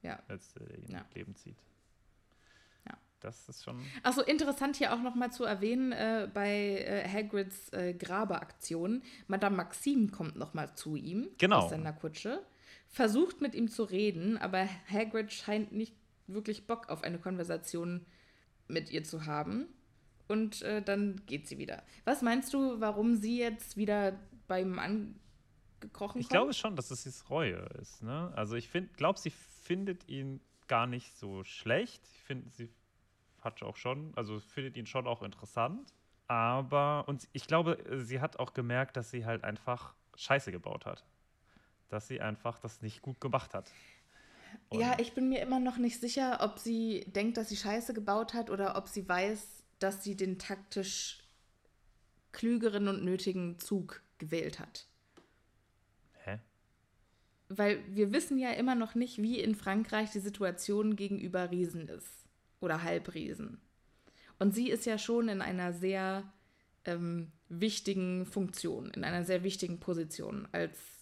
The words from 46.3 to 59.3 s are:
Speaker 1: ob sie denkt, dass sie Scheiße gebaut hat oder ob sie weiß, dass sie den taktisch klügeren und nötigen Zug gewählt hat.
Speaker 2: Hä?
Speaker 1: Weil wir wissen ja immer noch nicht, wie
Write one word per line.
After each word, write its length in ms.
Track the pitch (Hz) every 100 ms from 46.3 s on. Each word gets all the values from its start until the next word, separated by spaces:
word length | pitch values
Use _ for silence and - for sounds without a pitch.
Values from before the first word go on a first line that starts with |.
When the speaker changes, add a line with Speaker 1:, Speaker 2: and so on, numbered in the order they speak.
| 247
Speaker 1:
ob 180 | 208 214
sie 440 | 233 226 226 208 -
denkt, 220 | 196 214 233
dass 120 | 220
sie 80 | 202
Scheiße 360 | 202 220 233
gebaut 400 | 220 208 208 226
hat 160 | 240 226
oder 280 | 196 196 -
ob 100 | 196
sie 200 | - 190
weiß, 520 | 180 196 214 - - _ _
dass 220 | 190 196
sie 140 | 202 196
den 240 | 190 185
taktisch 800 | - 196 - - 190 - - - - _ _ _ _ _ _ _ _ _ _
klügeren 560 | - 226 233 226 208 202
und 160 | 196
nötigen 560 | 180 185 185 185 175 170
Zug 420 | - 196 190 - _ _
gewählt 420 | 156 165 156 156
hat. 280 | - - - _ _ - _ _ _ _ _ _ _ _ _ _
Speaker 2:
Hä? 160 | - 107 - _ _ _ _ _ _ _ _ _ _
Speaker 1:
Weil 340 | 196 202 208 -
wir 200 | 196 202
wissen 240 | 254 330 269
ja 120 | 254
immer 240 | - 247 247
noch 200 | 220 233
nicht, 260 | 247 -
wie 180 | 214